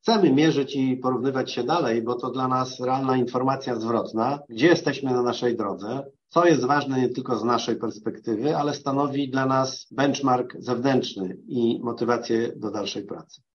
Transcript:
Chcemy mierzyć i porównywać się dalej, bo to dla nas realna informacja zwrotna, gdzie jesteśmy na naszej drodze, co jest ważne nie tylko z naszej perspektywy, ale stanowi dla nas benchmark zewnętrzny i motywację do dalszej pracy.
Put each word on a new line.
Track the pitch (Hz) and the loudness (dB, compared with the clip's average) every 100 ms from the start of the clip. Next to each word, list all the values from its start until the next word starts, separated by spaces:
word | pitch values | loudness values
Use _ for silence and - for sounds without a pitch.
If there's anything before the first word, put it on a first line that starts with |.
Chcemy | - 226 170 | 4 6 6
mierzyć | 135 156 135 135 143 | 6 6 4 0 0
i | 131 127 | 0 2
porównywać | 131 123 131 131 123 | 0 0 0 -2 -4
się | - | -4
dalej, | 120 170 131 117 | 0 0 2 0
bo | 113 123 | 0 -4
to | 131 | -4
dla | 127 131 | -2 0
nas | 127 127 - | 0 -2 -4
realna | 127 131 131 131 | -2 0 2 2
informacja | 120 123 131 131 135 117 | 2 0 0 -2 -4 -4
zwrotna, | 113 117 - 113 120 143 - | 0 -2 0 -2 0 -2 -8
gdzie | 113 156 | 2 4
jesteśmy | 165 151 135 135 | 4 2 -2 0
na | 123 | 0
naszej | 123 120 123 110 | 0 0 0 0
drodze, | 101 95 104 131 - _ _ | -4 -4 -6 -8 -10 _ _
co | 165 175 | 4 6
jest | 143 123 | 4 4
ważne | 147 139 131 | 0 0 0
nie | 123 | 0
tylko | 123 127 113 | -2 -4 -2
z | |
naszej | 113 117 - 110 | 0 0 0 -2
perspektywy, | 110 - 113 - - 107 139 160 | -4 -6 -8 -8 -4 -2 0 0
ale | 147 | -2
stanowi | 131 143 139 143 135 139 | -4 -2 0 0 -2 -2
dla | 135 131 | 0 2
nas | 131 131 - - | 2 0 -6 -10
benchmark | 117 139 123 135 123 123 - | 0 0 2 0 0 0 -8
zewnętrzny | 123 117 131 127 - 98 92 92 - | -4 0 2 2 0 -6 -8 -8 -6
i | 131 117 - | 0 0 0
motywację | 117 117 120 117 - 113 117 - | -4 -4 0 0 0 -2 -2 -4
do | 107 | -6
dalszej | - - - | -6 -6 -8
pracy. | 101 - - - _ | -10 -14 -16 -20 _